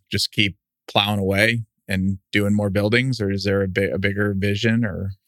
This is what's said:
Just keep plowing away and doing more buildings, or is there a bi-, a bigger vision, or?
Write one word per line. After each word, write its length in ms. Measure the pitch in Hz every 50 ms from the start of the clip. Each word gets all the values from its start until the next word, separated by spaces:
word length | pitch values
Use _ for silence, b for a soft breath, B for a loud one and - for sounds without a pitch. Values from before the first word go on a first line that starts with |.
| _ _
Just 220 | - 98 - - -
keep 240 | - 104 98 87 - _ _ _ _ _ -
plowing 300 | - 117 101 104 104 101
away 460 | 98 95 98 98 107 113 117 117 110 - _ _ _ -
and 300 | 98 95 95 98 98 95 - _ -
doing 220 | 104 101 101 104
more 140 | 104 104 101
buildings, 500 | 95 104 101 107 113 120 127 135 127 110
or 100 | 104 98
is 140 | 98 98 92
there 180 | 101 98 98 98
a 60 | 95
bi-, 140 | 92 98 98 78 -
a 60 | 98
bigger 360 | 98 101 98 101 104 104 98
vision, 500 | 95 98 101 101 101 117 113 113 117 117
or? 280 | 101 85 87 95 98 95 - _